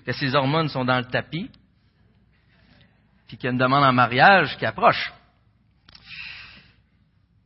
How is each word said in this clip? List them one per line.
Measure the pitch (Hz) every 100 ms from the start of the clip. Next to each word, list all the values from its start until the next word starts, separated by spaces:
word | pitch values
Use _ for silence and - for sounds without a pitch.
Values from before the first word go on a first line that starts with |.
| -
que |
ses | 120 143
hormones | 139 135 156 156
sont | 135 127
dans | 127
le | 123
tapis, | 123 - 156 240 - _ _ _ _ _ _ _ _ _ _ _ _ _ _ _ _ -
puis | 120
qu'il |
y | 131
a |
une | 123
demande | 127 139
en | 139
mariage | 123 120 123 170 196 139 -
qui | 117
approche. | 143 208 - - - _ _ _ _ _ _ _ - - - - - - - - _ _ _ _ _ _ _